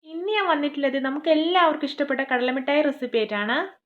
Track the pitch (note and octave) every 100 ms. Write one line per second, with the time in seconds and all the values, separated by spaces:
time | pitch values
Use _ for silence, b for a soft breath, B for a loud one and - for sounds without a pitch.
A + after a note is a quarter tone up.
0 | D#4+ D#4+ F#4 G#4+ F#4+ D4+ D4 C#4+ C#4 C4+
1 | C4+ C#4+ D#4+ D#4 D#4+ F#4 E4+ D4+ C#4+ -
2 | C#4+ C4 C4+ B3 B3 C4 C4 C#4+ D4+ C#4
3 | B3 A#3 G#3+ G#3 G#3 C4+ F#4+ -